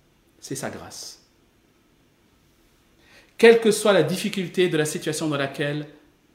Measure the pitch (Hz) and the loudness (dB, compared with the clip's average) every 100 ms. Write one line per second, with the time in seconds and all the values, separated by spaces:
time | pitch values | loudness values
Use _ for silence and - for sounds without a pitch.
0 | _ _ _ _ - 135 113 98 85 - | _ _ _ _ -14 -10 -10 -12 -18 -18
1 | - - _ _ _ _ _ _ _ _ | -18 -20 _ _ _ _ _ _ _ _
2 | _ _ _ _ _ _ _ _ _ _ | _ _ _ _ _ _ _ _ _ _
3 | _ - _ _ 226 226 226 202 214 196 | _ -20 _ _ 6 8 4 2 2 2
4 | 147 180 208 - 170 - 180 156 151 170 | 2 -2 -4 -6 -6 -2 0 0 -4 -4
5 | - 151 160 143 139 139 143 147 147 - | -6 -6 -4 -4 -4 -4 -6 -6 -10 -18
6 | _ _ _ | _ _ _